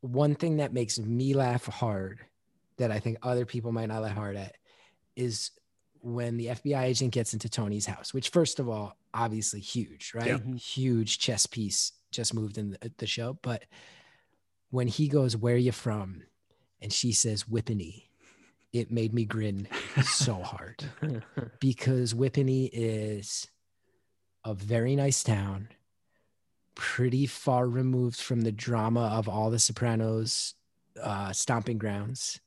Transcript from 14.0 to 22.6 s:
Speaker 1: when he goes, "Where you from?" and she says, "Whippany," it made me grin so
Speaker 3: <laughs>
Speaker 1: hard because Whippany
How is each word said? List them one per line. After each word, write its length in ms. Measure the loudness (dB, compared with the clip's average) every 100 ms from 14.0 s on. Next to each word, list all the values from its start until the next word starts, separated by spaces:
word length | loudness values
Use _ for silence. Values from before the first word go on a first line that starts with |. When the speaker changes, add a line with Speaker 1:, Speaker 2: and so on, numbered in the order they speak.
| -20 _ _ _ _ _ _
Speaker 1:
when 160 | 0 0
he 180 | 2 4
goes, 300 | 4 4 2
"Where 180 | 4 4
you 160 | 4
from?" 520 | 2 -2 -2 -2 -10 -16 _ _ _ _ _
and 100 | -4
she 220 | 0 2
says, 320 | 2 2 0 0
"Whippany," 640 | -2 0 -2 -2 -12 _ _ -20 _ _ _ _
it 180 | -2 0
made 220 | 0 2
me 100 | 2
grin 460 | 0 0 -2 -2 -4 -6 -4 2
so 300 | 4 4 0
Speaker 3:
<laughs> 80 | 0
Speaker 1:
hard 400 | -4 -8 -12 -12 -14 -6 -4 -4 -6 -8 -8 0
because 520 | 0 2 2 2 2
Whippany 560 | 2 2 4 4 4